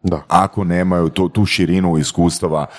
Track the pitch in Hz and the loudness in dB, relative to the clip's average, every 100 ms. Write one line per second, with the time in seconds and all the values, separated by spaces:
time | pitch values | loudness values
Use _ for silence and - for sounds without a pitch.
0 | 95 82 - 85 95 - 92 87 92 90 | -2 -4 0 0 0 -2 -2 0 0 0
1 | 82 85 90 - 98 - 85 90 92 80 | 0 0 -2 0 0 0 0 2 2 0
2 | 71 - 87 - 90 78 73 | -2 0 0 0 -2 -2 -4